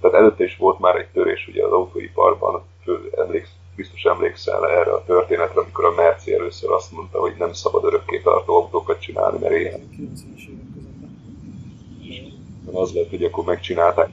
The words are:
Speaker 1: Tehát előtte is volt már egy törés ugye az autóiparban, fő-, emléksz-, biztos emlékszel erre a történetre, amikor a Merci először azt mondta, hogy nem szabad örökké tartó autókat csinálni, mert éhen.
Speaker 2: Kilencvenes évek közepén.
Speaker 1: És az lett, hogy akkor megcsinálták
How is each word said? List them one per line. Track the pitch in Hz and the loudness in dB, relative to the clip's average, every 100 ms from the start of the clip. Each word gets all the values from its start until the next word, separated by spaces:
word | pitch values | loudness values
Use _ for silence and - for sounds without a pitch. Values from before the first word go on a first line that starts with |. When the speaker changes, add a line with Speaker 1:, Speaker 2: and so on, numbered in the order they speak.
Speaker 1:
Tehát | 92 90 | 4 8
előtte | 110 104 | 6 6
is | 90 - | -4 2
volt | 95 92 | 2 4
már | 90 92 | 2 2
egy | 90 | 0
törés | 92 90 90 92 | 0 0 -2 -4
ugye | 92 92 | -2 2
az | |
autóiparban, | 92 90 92 92 92 90 90 95 92 - - | 2 0 -8 -6 2 4 4 -2 -4 -10 -14
fő-, | 90 90 - - | -6 -6 -4 -4
emléksz-, | 90 85 - - - - | -2 -2 -6 -20 -20 -14
biztos | - - | -14 -2
emlékszel | - 90 87 - - - 71 | 0 2 0 -2 -4 0 2
erre | 87 - | 2 2
a | - | 0
történetre, | 90 90 90 87 85 90 | 2 2 4 0 0 0
amikor | 87 87 87 | -2 0 0
a | |
Merci | 85 85 - - | 4 4 2 -2
először | 87 87 - - | -2 -2 -6 -2
azt | 92 - | -2 -2
mondta, | 82 87 87 | -14 -8 -4
hogy | 90 90 | -4 -4
nem | 87 | -6
szabad | 87 - 87 | -4 -2 0
örökké | 85 85 - - | 2 0 -2 -2
tartó | 87 87 - 87 | 2 2 2 2
autókat | - - - - | 2 -4 -4 -6
csinálni, | - 95 95 92 | -4 -2 -2 0
mert | 85 | -2
éhen. | 82 - - - | 0 -2 -8 -16
Speaker 2:
Kilencvenes | - - - - - - | -16 -14 -14 -18 -20 -20
évek | 90 - | -18 -18
közepén. | - - - - - - - - - - - - - | -18 -18 -18 -18 -20 -20 -18 -16 -16 -16 -18 -20 -20
Speaker 1:
És | - 85 - - - - 92 | -16 -16 -18 -20 -20 -18 -8
az | 92 90 | -2 -2
lett, | 90 85 | 0 -2
hogy | 90 | -2
akkor | 85 85 | -2 -2
megcsinálták | 82 87 - 85 87 87 - | -2 -2 -2 2 2 4 0